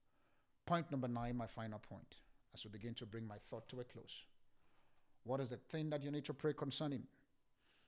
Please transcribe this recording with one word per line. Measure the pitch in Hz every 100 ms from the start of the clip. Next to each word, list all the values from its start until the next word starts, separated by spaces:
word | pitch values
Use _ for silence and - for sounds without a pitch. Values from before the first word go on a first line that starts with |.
| _ - - - _ _ -
Point | 170 160
number | 139 123
nine, | 120 120 123
my | 113
final | - 110 107
point, | - 98 - - - - -
as | -
we | 110
begin | 104 117
to | 117 110
bring | 113 113
my | 104 -
thought | 113 -
to | 123
a |
close. | 123 - - - - - - - - - - - - -
What | 110 131
is | 127
the | -
thing | - 160 156
that | 147
you | 143
need | 151
to | 160
pray | 135 156
concerning? | 147 143 - 151 139 - - - _ _ _ - -